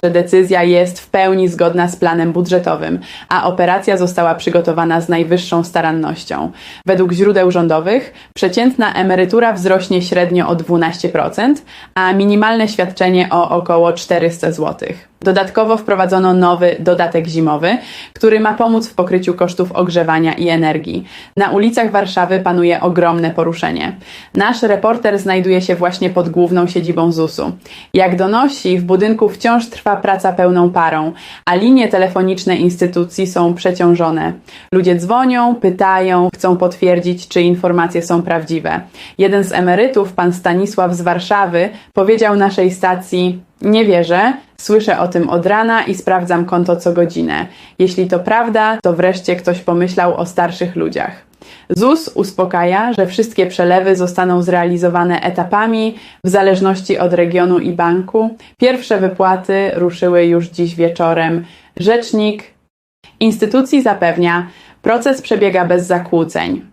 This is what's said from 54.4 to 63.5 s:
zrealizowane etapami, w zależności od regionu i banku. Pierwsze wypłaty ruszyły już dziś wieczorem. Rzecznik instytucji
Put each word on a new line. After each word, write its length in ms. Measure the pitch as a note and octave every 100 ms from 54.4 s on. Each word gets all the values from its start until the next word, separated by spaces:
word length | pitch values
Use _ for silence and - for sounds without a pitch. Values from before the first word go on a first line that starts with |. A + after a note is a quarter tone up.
zrealizowane 800 | F3 F3+ F3 F3 F3 F3 F3 F3
etapami, 760 | F3+ F3 F3 G#3 A3 A3 A3 A3 - -
w 60 | F#3
zależności 680 | G3 F#3+ F#3 F#3+ F#3+ - -
od 140 | F3+
regionu 460 | F3 E3+ F3+ F3+ F3
i 120 | -
banku. 680 | F3 E3+ F3+ F#3 A3 A3+ A3+ - -
Pierwsze 400 | B3 B3+ - G#3
wypłaty 720 | F#3 F#3 F#3+ F#3 F#3 G3 G3 F3
ruszyły 500 | F3+ F3 F3+ F3 E3+
już 220 | E3+ E3+
dziś 280 | - E3+ E3+
wieczorem. 720 | E3+ E3+ E3 E3 D#3+ E3+ E3+ - _ -
Rzecznik 640 | F#3 A#3 A#3 G#3+ G#3+ G#3+ - _ _ _ _ _ _ -
instytucji 640 | A3 G#3+ A3